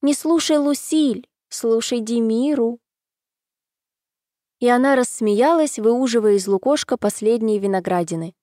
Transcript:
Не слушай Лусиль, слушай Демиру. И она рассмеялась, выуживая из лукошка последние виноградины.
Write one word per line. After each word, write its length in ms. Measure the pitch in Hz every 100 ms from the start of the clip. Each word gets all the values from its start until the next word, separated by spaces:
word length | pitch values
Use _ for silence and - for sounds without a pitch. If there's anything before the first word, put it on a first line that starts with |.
Не 120 | 277
слушай 440 | 294 311 330 - 302
Лусиль, 680 | 285 277 - 311 294 208 - _ _
слушай 500 | - 233 226 233 247
Демиру. 800 | 220 233 226 220 269 285 226 240 _ _ _ _ _ _ _ _ _ _ _ _ _ _ _ _ _ _
И 80 | 240
она 280 | 247 269 269
рассмеялась, 840 | 247 - 214 202 269 330 302 -
выуживая 540 | 220 240 262 226 214
из 140 | 202 185
лукошка 500 | 196 254 294 - 208
последние 600 | 208 - 208 233 220 214
виноградины. 760 | 196 190 180 180 165 165 165 -